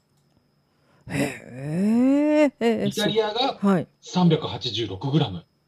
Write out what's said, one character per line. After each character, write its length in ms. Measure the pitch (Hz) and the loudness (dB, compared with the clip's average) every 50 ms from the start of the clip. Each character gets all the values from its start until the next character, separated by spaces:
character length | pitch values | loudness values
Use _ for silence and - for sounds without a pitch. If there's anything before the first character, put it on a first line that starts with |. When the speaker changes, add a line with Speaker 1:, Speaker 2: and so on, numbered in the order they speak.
| _ _ _ _ _ _ _ _ _ _ _ _ _ _ _ _ _ _ _ _ _ - | _ _ _ _ _ _ _ _ _ _ _ _ _ _ _ _ _ _ _ _ _ -8
Speaker 1:
へ 1400 | - 139 143 139 - - - - 113 127 135 147 156 175 196 208 226 240 254 262 277 285 294 302 302 302 302 277 - _ | -4 -4 -4 -4 -6 -12 -16 -16 -14 -12 -8 -6 -4 -2 0 2 2 2 4 4 2 2 2 2 4 4 4 2 2 _
え、 60 | 220 | 0
え、 180 | 233 226 214 - | 0 0 0 -2
え、 40 | |
Speaker 2:
イ 40 | - | -4
タ 160 | 135 - - | -2 -2 -2
リ 140 | - - 220 | 0 0 0
ア 120 | 214 214 202 | 0 0 -2
が 240 | 233 262 269 - - | -2 -2 -2 -2 0
Speaker 1:
は 180 | 196 202 196 170 | 2 2 2 2
い。 80 | - - _ _ | 0 -4 _ _
Speaker 2:
三 280 | _ - - 180 180 170 | _ -4 0 4 4 4
百 180 | 156 - - | 4 2 0
八 240 | 110 113 120 - 123 | -6 -8 -8 -8 -6
十 160 | 104 113 117 | -4 -4 -6
六 240 | 95 92 95 135 139 | -6 -6 -6 -6 0
グ 80 | 139 165 | 0 0
ラ 100 | 143 101 | 0 0
ム。 160 | 90 82 - _ _ _ _ | -4 -12 -14 _ _ _ _